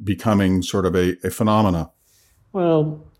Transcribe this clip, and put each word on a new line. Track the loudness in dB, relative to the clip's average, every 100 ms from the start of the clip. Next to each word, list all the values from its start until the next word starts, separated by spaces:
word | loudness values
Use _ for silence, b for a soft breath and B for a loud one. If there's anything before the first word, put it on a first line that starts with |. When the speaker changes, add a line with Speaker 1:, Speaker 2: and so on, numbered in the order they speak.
Speaker 1:
becoming | -8 -4 0 2 2 0
sort | 0 -2 0
of | 0
a, | 0 -2 -6
a |
phenomena. | -2 0 2 2 0 -4 _ _ _ _ _ _
Speaker 2:
Well, | -2 0 2 0 -6 -16